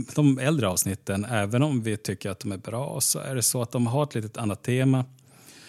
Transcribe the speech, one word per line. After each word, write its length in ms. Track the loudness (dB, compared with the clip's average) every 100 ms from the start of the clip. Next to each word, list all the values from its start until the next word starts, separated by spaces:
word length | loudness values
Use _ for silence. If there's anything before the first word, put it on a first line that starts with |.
| -4
de 240 | 4 4 4
äldre 300 | 2 2 2
avsnitten, 560 | 0 -2 -4 -4 -4
även 380 | -2 -2 0 2
om 200 | 2 2
vi 140 | -2 -4
tycker 340 | -4 -6 -6
att 100 | -6
de 120 | -6
är 40 | -8
bra, 420 | -8 -8 -6 -4
så 180 | -2 -2
är 160 | -4
det 80 | -2
så 200 | 0 0
att 100 | -2
de 140 | 0 0
har 160 | 2
ett 120 | 0
litet 220 | -2 -6 -6
annat 260 | -4 -4
tema. 420 | -2 2 4 4 0 -8 _ -20 -20 -20